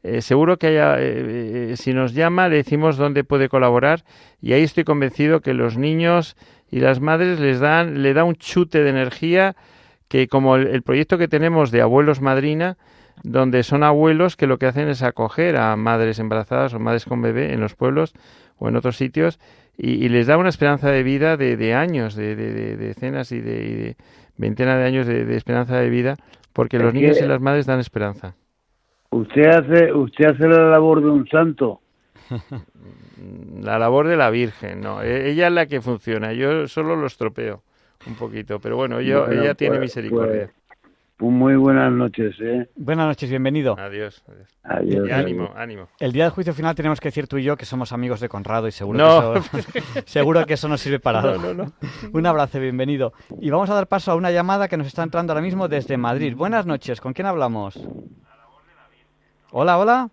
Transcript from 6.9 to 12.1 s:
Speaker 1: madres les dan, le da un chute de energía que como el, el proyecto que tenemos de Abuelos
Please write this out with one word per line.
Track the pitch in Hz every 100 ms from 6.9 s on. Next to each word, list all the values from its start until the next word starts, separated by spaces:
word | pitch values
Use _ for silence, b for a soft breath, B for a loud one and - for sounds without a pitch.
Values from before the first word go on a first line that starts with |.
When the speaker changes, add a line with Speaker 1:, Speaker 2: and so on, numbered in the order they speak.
| 127
Speaker 1:
madres | 151 160 180 170
les | 143 127
dan, | 143 165 170 143
le | 139
da | 139
un | 170 160
chute | - 185 175 160
de | 143
energía | 135 127 - 160 175 190 185 b b b b _
que | 131 127
como | 135 135 131
el, | 135
el | 127
proyecto | - 131 156 180
que | 170
tenemos | 147 165 165 139
de | 117
Abuelos | 117 131 147